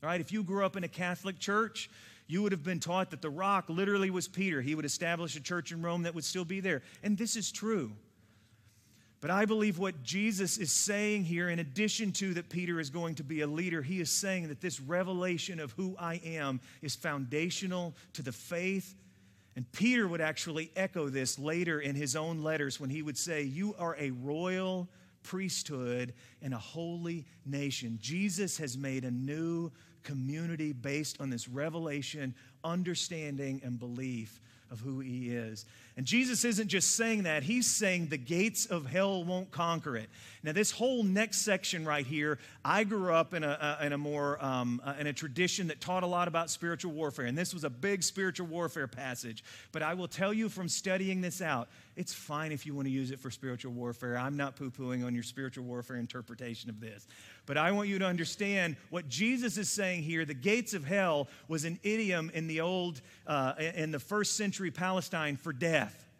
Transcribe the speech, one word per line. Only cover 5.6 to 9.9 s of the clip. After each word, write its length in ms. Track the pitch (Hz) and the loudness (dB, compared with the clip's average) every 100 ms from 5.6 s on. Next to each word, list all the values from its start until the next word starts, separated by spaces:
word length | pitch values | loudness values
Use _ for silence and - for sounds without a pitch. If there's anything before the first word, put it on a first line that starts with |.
| 160 | -4
in 100 | 170 | -4
Rome 220 | 170 175 | -2 0
that 120 | 170 170 | -2 -2
would 80 | |
still 220 | 160 185 170 | -4 -4 -2
be 140 | 190 | -2
there. 220 | 190 147 - - | 0 0 -2 -8
And 140 | 208 202 | -2 0
this 180 | 220 233 | 0 -2
is 160 | 190 | -2
true. 400 | - 214 220 123 104 - _ - - _ - - _ _ - - _ | -4 0 0 0 -6 -18 _ -20 -20 _ -20 -20 _ _ -20 -20 _
But 100 | 147 | 0
I 160 | 185 214 | 4 4
believe 320 | 220 208 165 | 6 4 4
what 240 | 190 | 0